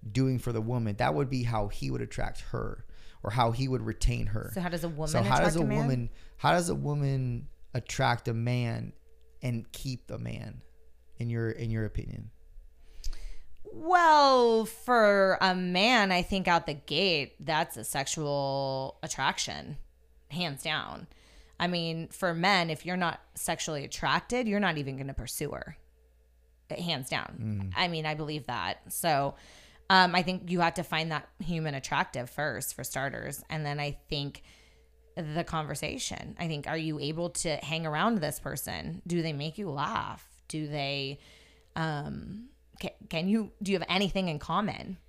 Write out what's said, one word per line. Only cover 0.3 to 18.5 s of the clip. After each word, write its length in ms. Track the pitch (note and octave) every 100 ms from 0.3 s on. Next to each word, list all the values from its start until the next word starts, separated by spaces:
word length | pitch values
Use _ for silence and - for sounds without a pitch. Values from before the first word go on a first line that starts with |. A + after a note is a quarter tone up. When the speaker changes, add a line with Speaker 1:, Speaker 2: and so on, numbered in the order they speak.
| B2+
Speaker 1:
for 140 | B2
the 80 | A#2
woman, 340 | G#2+ B2 A2+ G2+
that 180 | A#2+
would 140 | D3+ C3+
be 140 | C3
how 240 | A#2 A2+ G#2
he 220 | - C#3
would 100 | B2
attract 400 | A#2 - A#2 - -
her 320 | A#1+ A1+ - - - - -
or 60 | -
how 200 | A#2 A#2
he 160 | A#2 C3
would 160 | B2+
retain 440 | A2 A2+ - A#2+ A2
her. 220 | G2+ -
Speaker 2:
So 60 | -
how 80 | F3
does 160 | E3+
a 40 | E3+
woman 200 | D3+ -
Speaker 1:
So 100 | -
how 120 | G2+ B2+
Speaker 2:
attract 80 |
Speaker 1:
does 120 | F3 D#3+
a 40 |
Speaker 2:
a 40 |
man? 140 | - C3+
Speaker 1:
woman, 320 | C#3 B2+ A#2 - - -
how 160 | C#3+
does 160 | E3+ E3+
a 60 | C#3+
woman 720 | C#3 D3 C#3+ C3+ B2+ A#2+ C#3+ - -
attract 540 | B2 - - C3 A#2+ -
a 60 |
man 580 | A2+ A#2 B2 A#2+ A2+ A#2 - - - - -
and 280 | B2+ A#2 -
keep 340 | - C#3 B2 -
the 120 | A2+
man, 440 | A#2 A#2 A2 B2 - - - - - -
in 100 | A#2
your, 220 | A#2 A2+
in 200 | - A2+
your 140 | A2
opinion? 460 | G#2+ - - - G#2+ - - - - - - - - - - - - -
Speaker 2:
Well, 1000 | - - D#4+ F4+ E4+ D4+ C#4 C4 A#3+ A3+
for 760 | A3 - - B3 G#3+ G3+ F#3+ F#3
a 140 | F#3+ F#3
man, 560 | F3+ F3+ G#3+ B3 G3
I 100 | F3+
think 240 | F3 G3+ F3+
out 200 | E3+ D#3+
the 80 |
gate, 600 | D3 - D3+ F#3+ D#3+ C3+ -
that's 320 | C#3 D#3 E3 -
a 80 |
sexual 1120 | G#2+ D3 C#3 - D3+ C#3+ C#3